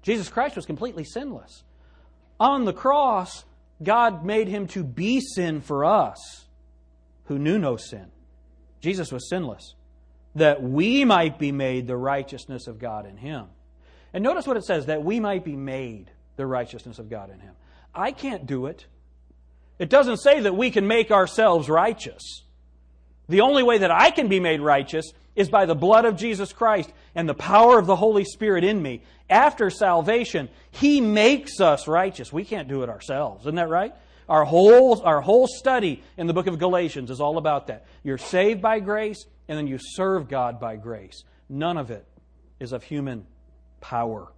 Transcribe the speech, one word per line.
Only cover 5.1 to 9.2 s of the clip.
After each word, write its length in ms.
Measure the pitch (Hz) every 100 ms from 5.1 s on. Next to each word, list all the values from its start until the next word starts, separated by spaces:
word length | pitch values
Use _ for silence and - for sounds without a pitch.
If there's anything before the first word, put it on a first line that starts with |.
| 262
sin 400 | 269 - 175 156
for 240 | 135 143
us 640 | 151 214 127 - - - _ _ _ _ _ _ _ _ _
who 120 | 139
knew 200 | 147 208
no 180 | 151 117
sin. 300 | - 110 92 _ _ _ _ _ _ _
Jesus 320 | 156 190 160
was 180 | 127